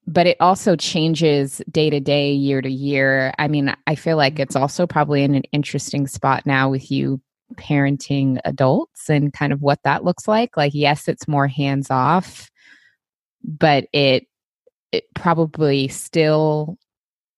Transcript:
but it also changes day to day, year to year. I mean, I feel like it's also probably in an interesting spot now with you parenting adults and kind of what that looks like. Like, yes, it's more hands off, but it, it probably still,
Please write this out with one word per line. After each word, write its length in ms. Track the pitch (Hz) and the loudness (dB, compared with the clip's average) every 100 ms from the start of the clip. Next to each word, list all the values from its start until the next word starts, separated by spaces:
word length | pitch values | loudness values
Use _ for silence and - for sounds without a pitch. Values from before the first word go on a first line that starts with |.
| - | -2
but 200 | 160 175 | 2 2
it 100 | - | 4
also 360 | 175 190 214 160 | 4 4 2 0
changes 840 | - 165 160 156 160 143 139 - - | 0 -2 0 2 2 2 0 -6 -6
day 200 | 160 156 | 0 0
to 80 | 147 | 0
day, 320 | 139 143 143 | 0 0 0
year 280 | 143 139 135 | 0 0 0
to 100 | 135 | -2
year. 640 | 131 139 139 135 135 131 - | -4 -2 2 2 2 0 -2
I 100 | 151 | -2
mean, 260 | 147 139 - - | 0 0 -2 -4
I 80 | |
feel 220 | 151 165 156 | -4 0 2
like 220 | 135 151 | 0 0
it's 180 | 135 131 | -2 0
also 300 | 139 - 175 | -2 -2 -2
probably 360 | 156 147 143 | 0 0 2
in 100 | 139 | 2
an 80 | 139 - | 0 0
interesting 540 | 147 139 143 - 147 135 | -4 -4 -6 -6 -4 -4
spot 400 | - 135 131 147 | -4 -2 0 0
now 220 | 135 135 | 0 0
with 200 | 135 - | -2 -4
you 300 | 135 135 135 _ _ _ | -2 -2 -4 _ _ _
parenting 840 | - - 143 139 139 - 139 135 127 | -18 -2 0 2 -2 -2 -2 0 0
adults 640 | - 139 131 185 330 - - | -4 0 2 2 -2 -10 -2
and 240 | 147 143 | 0 0
kind 200 | - 147 | -2 -4
of 100 | 143 | 0
what 180 | 143 143 | 0 0
that 200 | 139 147 | 0 -2
looks 240 | 175 - - | -2 -4 -2
like. 280 | 220 240 165 | -2 -2 -2
Like, 180 | 147 | -2
yes, 340 | 147 143 151 - | 0 0 0 -4
it's 200 | - - | -6 -2
more 180 | 143 139 | 0 0
hands 420 | 135 139 139 135 | 0 -2 -2 -2
off, 600 | 131 135 180 - - - _ _ - _ _ _ _ _ _ | 0 2 0 -2 -16 -20 _ _ -20 _ _ _ _ _ _
but 420 | - 151 156 143 - | -12 0 2 2 0
it, 340 | 147 139 127 - _ _ _ _ _ - | 2 2 2 -2 _ _ _ _ _ -6
it 120 | - - | -6 -6
probably 720 | - 175 165 160 156 151 139 135 | -4 0 2 0 0 0 0 -2
still, 880 | - - 165 156 156 156 151 151 - _ _ _ _ _ | -8 -4 0 2 2 2 -2 -6 -12 _ _ _ _ _